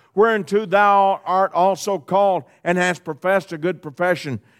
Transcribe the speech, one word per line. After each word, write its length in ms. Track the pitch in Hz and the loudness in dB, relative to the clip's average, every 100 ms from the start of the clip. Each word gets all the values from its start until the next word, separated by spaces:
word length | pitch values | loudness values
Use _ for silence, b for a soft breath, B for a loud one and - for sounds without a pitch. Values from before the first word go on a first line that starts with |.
| b | b
whereunto 540 | 190 226 220 160 202 208 | 0 2 2 -2 -4 0
thou 540 | 196 202 202 196 185 | 2 4 4 2 0
art 280 | - 185 190 | -2 0 0
also 440 | 170 190 180 208 185 | 0 0 0 -4 -6
called, 460 | - 190 202 175 - b | -2 0 2 0 -6 b
and 120 | 165 180 | -4 -2
hast 260 | 180 175 | -2 -4
professed 480 | 165 147 185 196 - | -8 -6 -2 -2 -2
a 60 | 165 | -6
good 220 | 175 170 | -6 -6
profession 600 | 151 135 180 170 147 117 _ | -10 -4 -2 -2 -4 -10 _